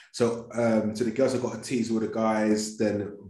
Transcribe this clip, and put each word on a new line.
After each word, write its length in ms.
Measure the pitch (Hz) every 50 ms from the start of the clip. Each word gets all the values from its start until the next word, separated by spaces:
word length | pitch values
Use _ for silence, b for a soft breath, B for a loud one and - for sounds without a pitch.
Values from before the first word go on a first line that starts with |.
| B B -
So, 320 | - 120 117 117 117 113 -
um, 420 | - 117 117 113 110 107 101 104 -
so 100 | - 120
the 60 | 110
girls 220 | 107 127 131 123
have 80 | 131 120
got 140 | 120 113 107
to 80 | 110
tease 280 | - - 139 120 110 110
all 80 | 113 107
the 80 | 107 101
guys, 680 | - 113 110 110 110 107 107 107 107 107 - - -
then 400 | - 110 104 98 101 98 - - - -